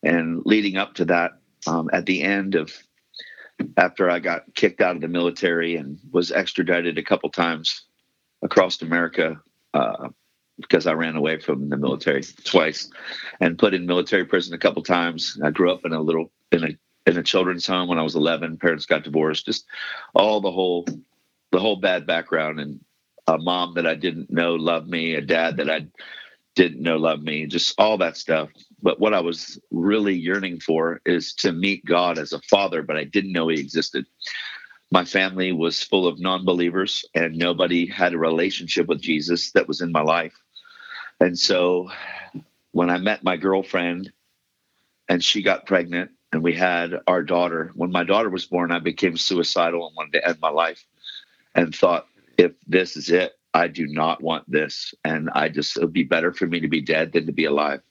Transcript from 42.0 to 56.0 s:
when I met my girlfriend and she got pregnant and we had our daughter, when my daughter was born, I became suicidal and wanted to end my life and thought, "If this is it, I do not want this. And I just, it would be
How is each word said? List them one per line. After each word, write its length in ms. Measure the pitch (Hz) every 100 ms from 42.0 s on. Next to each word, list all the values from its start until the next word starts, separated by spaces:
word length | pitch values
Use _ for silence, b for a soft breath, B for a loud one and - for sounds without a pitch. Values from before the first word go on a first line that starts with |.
| B B B B - _ _
when 180 | - 87
I 80 | 90
met 280 | 95 107 95
my 100 | 87
girlfriend 800 | 95 95 95 92 87 87 95 _ _ _ _ _ _ _ _ _ -
and 120 | 90
she 200 | - 104
got 240 | 98 92 -
pregnant 460 | 95 85 87 92 _ _
and 100 | 80
we 120 | 85
had 400 | 82 90 85 87 87 -
our 160 | 90
daughter, 480 | 78 87 87 82 80 -
when 160 | 90
my 140 | 90 85
daughter 240 | 101 113
was 160 | 90 -
born, 260 | 87 87
I 80 | 85
became 380 | 85 - 92 82
suicidal 680 | - 90 82 95 85 85 82
and 120 | 80
wanted 160 | 76
to 120 | 73 82
end 140 | 80
my 100 | 80
life 360 | 76 82 80 _ _ B B B B B
and 220 | - 85 76
thought, 320 | 92 85 - _ _ -
"If 160 | 87 - -
this 300 | 92 90 78
is 140 | 73
it, 280 | 87 90 _ _
I 140 | 80 85
do 180 | 78 76
not 360 | 76 80 78
want 280 | 80 80 -
this. 440 | 76 76 - - -
And 260 | 80 80 80
I 160 | - 78
just, 260 | - 71 -
it 60 |
would 100 | 85
be 120 | 80